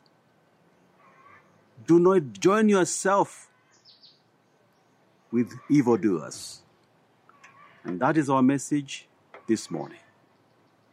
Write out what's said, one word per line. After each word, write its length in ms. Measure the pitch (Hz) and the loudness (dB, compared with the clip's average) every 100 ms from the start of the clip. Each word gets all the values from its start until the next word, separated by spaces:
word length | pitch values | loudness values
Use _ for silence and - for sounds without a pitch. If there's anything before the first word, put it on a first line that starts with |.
| _ _ _ _ _ _ _ _ _ _ _ _ - - _ _ _ - 113 | _ _ _ _ _ _ _ _ _ _ _ _ -20 -20 _ _ _ -18 2
Do 120 | 170 | 4
not 340 | 175 190 135 | 4 2 -2
join 340 | 98 175 214 214 | -2 2 4 4
yourself 840 | 196 170 - 190 202 165 - - _ _ _ _ - - _ _ _ _ _ _ _ _ _ _ _ _ | 2 0 -2 0 0 0 -6 -20 _ _ _ _ -20 -20 _ _ _ _ _ _ _ _ _ _ _ _
with 260 | 117 113 - - | -4 -4 -8 0
evildoers." 960 | 147 123 113 110 82 69 - - - _ _ _ _ _ _ _ _ - - - _ - | 2 2 2 0 -4 -8 -16 -18 -20 _ _ _ _ _ _ _ _ -20 -20 -20 _ -12
And 160 | 90 | -4
that 160 | 131 156 | -2 0
is 120 | 139 | 0
our 140 | 135 | 2
message 640 | 127 139 - 147 139 - - _ _ - - | 2 0 -2 -6 -6 -16 -20 _ _ -20 -4
this 240 | 110 - | -4 -4
morning. 280 | 82 73 - _ _ _ _ _ _ _ _ _ | -12 -12 -16 _ _ _ _ _ _ _ _ _